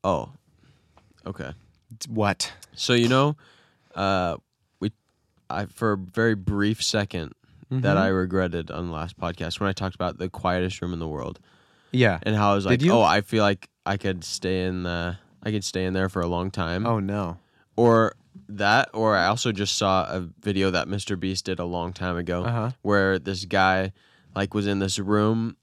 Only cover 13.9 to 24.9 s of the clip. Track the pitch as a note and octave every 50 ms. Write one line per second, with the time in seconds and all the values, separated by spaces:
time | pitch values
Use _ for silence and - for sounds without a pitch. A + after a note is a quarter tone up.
13.9 | G2 G2 - G2 F#2 F2 E2 - - - - F#2 F#2+ F#2 F#2 F#2 F#2 F2+ F2+ F2
14.9 | F2 F2 E2+ F2 F2+ F#2 _ _ _ _ - G#2+ G#2+ G#2+ G2 - - F#2 F#2 F#2
15.9 | F#2 F#2+ F#2+ F#2+ - F#2+ F2 F2 F2 F2 F2+ F#2+ - - F2 E2 F2 F#2 G#2+ A#2
16.9 | A2+ A2 G2 G2 G2+ G#2 G2 E2+ E2+ E2+ _ _ _ _ _ _ _ - A#2+ A#2+
17.9 | A2+ A2+ A2+ G2+ - _ _ _ _ - - - G#2 G2 G2+ G2+ G#2+ A#2 - -
18.9 | - A2 A2+ A2 G#2 F#2+ E2+ F#2 G#2+ A#2 - C3 G#2+ F#2+ G2+ G2 - - G#2+ G2
19.9 | F#2+ F#2+ E2+ - C2+ F#2+ F2+ E2 - _ - G#2 G2+ F#2+ F#2+ F#2+ F2+ F2 C#2+ -
20.9 | G2 G#2 G2+ - G#2 F2+ F2 F#2+ F#2+ F#2 - - F#2 F2 F2 F2 F2 F2 E2+ F2+
21.9 | F2+ - F#2 F#2 F2 F2 F2 F2 F2 F2 F2+ A#2+ A#2+ A#2 G#2+ A#2+ B2+ _ _ G#2+
22.9 | G#2 G2+ G2 F#2+ F#2+ F#2 C#2+ F#2+ G2 F#2 G2+ F2+ G#2 G2 F#2+ F#2+ F#2 F#2+ F#2+ F#2+
23.9 | F#2+ _ _ _ _ _ _ _ - F#2+ G2+ G2 - G#2 G2+ G2+ G2+ G2 G2 F#2+